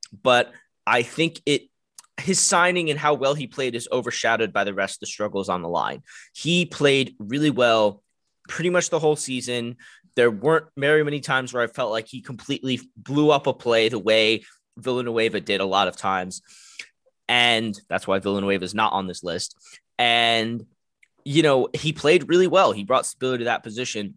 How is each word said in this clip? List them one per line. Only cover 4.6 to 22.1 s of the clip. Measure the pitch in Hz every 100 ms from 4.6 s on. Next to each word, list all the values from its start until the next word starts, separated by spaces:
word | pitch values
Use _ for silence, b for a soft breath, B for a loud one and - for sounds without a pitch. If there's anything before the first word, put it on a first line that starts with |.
the | 101
rest | 98 95 -
of |
the | -
struggles | - 104 98 95
on | 90
the | 85
line. | 85 53 69 - B B
He | - 151 175 165
played | - 143 139 123 -
really | 104 139 151
well | 117 120 113 107 101 _ _ _ _ -
pretty | - 175
much | 175 165
the | 160
whole | 156 151
season. | - 127 120 123 117 120 B B _ -
There | 120
weren't | 104 135 160 160 -
very | 139 156 147
many | 147
times | 131 131 123
where | 120
I | 113
felt | - 120
like | 110 110
he | 131
completely | - 117 - 139 131 127 - -
blew | - 139 151
up | 143 143
a |
play | 127 120 113 113
the | 117
way | 95 110 110 110 B B _ -
Villanueva | 127 123 120 113 113 104
did | 87 98
a | 95
lot | 95 101
of | -
times. | 98 95 92 - B B B B B _ _ _ -
And | 120 120 113 113 101 _
that's | 92 -
why | 98
Villanueva | 98 101 98 98 90
is | 104
not | 110
on | 98 92
this | 87
list. | 87 87 - - B B _ -
And, | 120 117 117 113 113 117 - _ _ _ _ _
you | - 143
know, | 156 135 113
he | - 156
played | 160 143